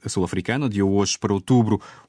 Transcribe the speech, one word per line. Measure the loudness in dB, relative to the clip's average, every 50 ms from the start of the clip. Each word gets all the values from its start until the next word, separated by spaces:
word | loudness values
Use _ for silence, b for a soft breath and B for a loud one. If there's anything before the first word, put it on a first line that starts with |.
| -8
sul-africano | -8 -4 -4 -4 -2 -4 -4 -4 -4 -4 -2 -2
adiou | -2 0 0 0 2
hoje | 2 2 0 0 -2 -4
para | -2 -2
outubro | -2 -2 0 2 4 4 4 4 2 -2 B B B B B